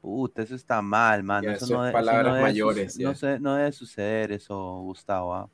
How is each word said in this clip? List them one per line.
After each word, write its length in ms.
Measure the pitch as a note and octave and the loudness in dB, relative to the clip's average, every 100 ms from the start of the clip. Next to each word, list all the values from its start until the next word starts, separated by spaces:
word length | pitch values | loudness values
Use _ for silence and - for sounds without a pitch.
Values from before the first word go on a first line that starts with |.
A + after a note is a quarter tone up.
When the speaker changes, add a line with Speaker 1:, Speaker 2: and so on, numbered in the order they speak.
Speaker 1:
Puta, 400 | F#2+ A2+ B2+ - | -6 -4 -4 -4
eso 120 | A2 | -8
está 280 | B2+ - A2+ | -8 -2 0
mal, 400 | G2+ G#2+ A2+ G#2+ | 2 4 6 4
mano. 260 | G2 G2+ G#2 | 2 0 0
Speaker 2:
Ya, 60 | |
Speaker 1:
Eso 100 | G#2 | -2
Speaker 2:
eso 100 | B2 | 0
Speaker 1:
no 120 | A#2+ B2 | 0 2
Speaker 2:
es 60 | |
Speaker 1:
de-, 40 | A#2 | 2
eso 80 | A2+ | 4
Speaker 2:
palabras 180 | A2+ A#2 | 4 4
Speaker 1:
no 60 | |
debe 80 | C3 C3+ | 4 2
Speaker 2:
mayores, 460 | G#2+ G#2+ G#2 F#2+ | 4 2 0 -4
Speaker 1:
suce-, 100 | - | -2
no 100 | C3+ | -4
Speaker 2:
ya. 40 | C#3 | -2
Speaker 1:
se-, 220 | C#3 C#3 | -2 0
no 140 | C#3 | 0
debe 180 | C#3 D3 | 2 0
suceder 600 | C#3+ A2+ - G2+ A2 G#2+ | -2 -14 -4 -2 0 -2
eso, 460 | G2+ - G2 F#2 F#2 | -4 -6 -8 -8 -8
Gustavo, 540 | F#2 F#2 - F#2+ F2+ | -10 -12 -4 -2 -2
¿ah? 140 | F#2 G#2 | -6 -8